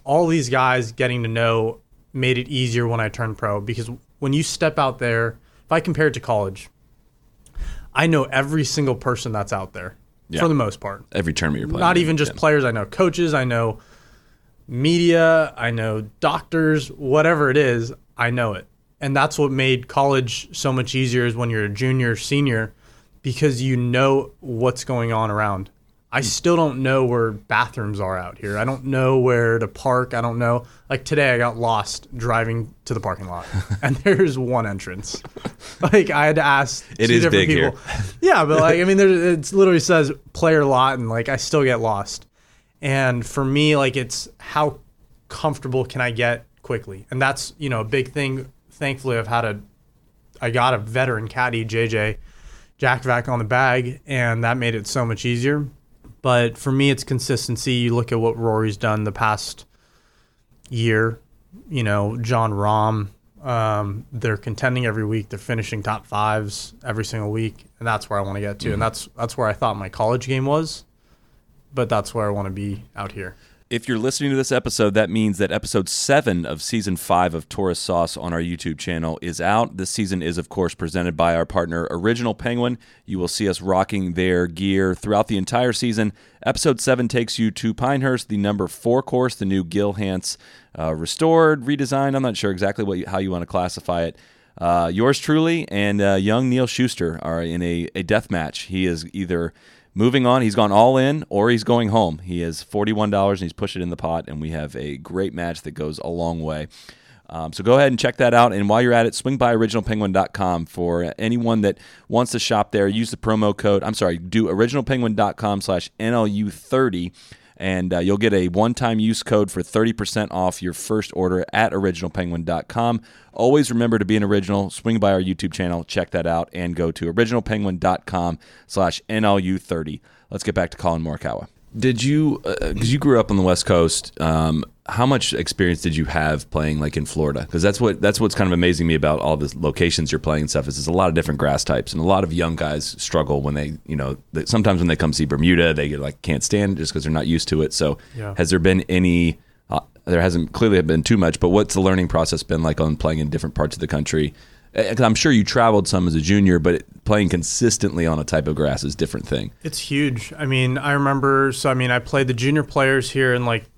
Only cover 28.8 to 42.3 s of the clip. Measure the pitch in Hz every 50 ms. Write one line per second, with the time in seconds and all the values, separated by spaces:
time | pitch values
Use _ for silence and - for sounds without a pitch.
28.8 | 127 139 135 131 131 131 135 131 123 127 123 117 117 113 113 113 113 101 - -
29.8 | - 135 123 127 123 127 123 117 117 120 113 120 120 117 120 120 120 - - -
30.8 | _ - 135 131 - - 160 147 143 131 123 120 120 120 113 117 117 113 113 104
31.8 | 101 - - - - - 135 120 113 123 113 117 113 113 113 117 107 - - _
32.8 | _ - 123 110 - 101 87 - 98 90 87 85 - - - 95 - - 101 -
33.8 | 143 131 135 - - 202 185 - 190 156 127 131 127 117 127 120 110 101 101 92
34.8 | - 95 90 98 - - - - - - - - - - - - - - - -
35.8 | 185 156 214 202 170 - 147 147 147 156 156 156 143 143 139 139 139 - - -
36.8 | - - - - 113 113 120 117 170 165 104 98 90 156 151 80 80 82 - -
37.8 | - - - - 101 - - - 339 381 - 175 160 147 156 156 156 165 165 170
38.8 | 180 190 196 196 196 190 185 170 170 180 175 156 147 - 185 196 196 190 175 160
39.8 | - - 175 160 147 135 - - - - - - 170 160 160 151 143 139 135 127
40.8 | 131 135 131 127 120 113 113 117 113 139 135 123 - - 165 151 139 131 120 113
41.8 | 113 110 104 98 101 - - - - _